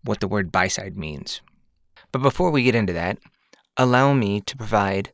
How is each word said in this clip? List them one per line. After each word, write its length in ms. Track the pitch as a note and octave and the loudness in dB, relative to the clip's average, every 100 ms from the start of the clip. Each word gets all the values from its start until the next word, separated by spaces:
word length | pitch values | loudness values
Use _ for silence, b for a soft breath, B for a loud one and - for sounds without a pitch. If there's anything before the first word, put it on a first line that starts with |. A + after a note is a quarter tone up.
what 160 | - G#2+ | -6 -4
the 80 | G2 | -2
word 240 | G#2 F2+ | -2 -2
buy-side 460 | - F#2+ - G2 F#2+ | 0 0 -2 -8 -10
means. 440 | D#2 C#2+ - - - _ _ _ _ B B | -10 -10 -12 -14 -16 _ _ _ _ B B
But 100 | F3 | -2
before 280 | D3+ - F3+ | 0 2 2
we 140 | D3 | 2
get 120 | B2 A2+ | 2 2
into 180 | G2 | 0
that, 240 | E2+ F2 - _ _ b b _ - | -2 -4 -6 _ _ b b _ 0
allow 380 | B2+ B2 C#3 | 2 4 4
me 260 | C#3 G2+ G#2 | 4 2 -2
to 140 | - - | -4 -8
provide 560 | G#2 G#2+ G2 G2 G2+ | -2 0 2 -2 -6